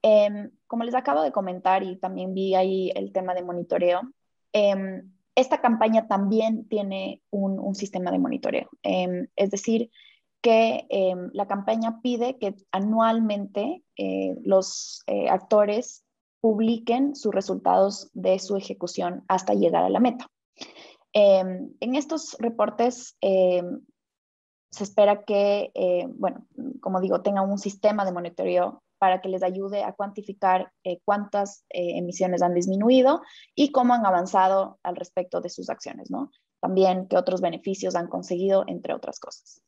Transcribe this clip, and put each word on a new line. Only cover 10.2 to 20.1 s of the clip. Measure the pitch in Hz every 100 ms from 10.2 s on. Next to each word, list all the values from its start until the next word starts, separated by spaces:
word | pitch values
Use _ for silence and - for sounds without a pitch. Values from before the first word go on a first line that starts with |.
| _ _
que, | 240 226 226 - -
em, | 196 185 180 180
la | 196 196
campaña | 202 202 226 226 226
pide | 254 240 240 269
que | 202 196 _
anualmente, | 190 202 220 226 226 220 208 196 202 240 359 _ -
eh, | 196 92 95 -
los, | - 95 190 - - - -
eh, | 202 -
actores | 190 - 214 208 208 247 - _ _ _ _
publiquen | 226 208 226 233 233 240 285
sus | 285 214
resultados | 190 202 190 180 185 196 202 -
de | - 185 190
su | - 196
ejecución | 190 196 175 - 180 185 -
hasta | 185 196
llegar | 208 170 170
a | 185
la | 196
meta. | 247